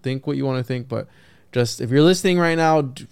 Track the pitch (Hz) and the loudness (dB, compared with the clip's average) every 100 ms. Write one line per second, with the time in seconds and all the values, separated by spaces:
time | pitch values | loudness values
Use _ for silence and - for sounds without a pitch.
0 | 127 135 143 139 135 127 123 127 127 113 | -6 -6 -4 -4 -2 -4 -4 -6 -6 -8
1 | - _ - _ _ 123 117 - 120 135 | -8 _ -20 _ _ -2 -2 -4 0 4
2 | 160 180 190 180 170 165 160 160 139 127 | 4 4 2 2 2 2 2 2 0 -8
3 | - | -18